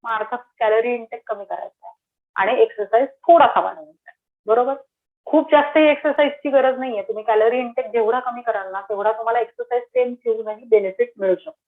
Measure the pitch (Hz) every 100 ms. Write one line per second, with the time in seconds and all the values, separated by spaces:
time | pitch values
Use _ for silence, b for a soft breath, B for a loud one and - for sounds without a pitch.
0 | 233 220 214 247 _ _ 220 220 240 240
1 | 226 226 - 208 196 175 - _ - _
2 | _ _ _ - 190 247 220 - 202 226
3 | 269 _ - 339 254 - 185 - - _
4 | - _ _ _ 202 226 247 277 _ _
5 | _ _ - 302 311 294 285 311 311 294
6 | 302 285 294 285 294 269 262 254 262 214
7 | 190 214 214 214 226 247 247 240 226 233
8 | 220 254 247 240 240 214 190 190 190 202
9 | 208 220 226 240 226 - 240 240 240 254
10 | 247 247 233 220 214 214 240 214 190 190
11 | 240 _ 190 180 - -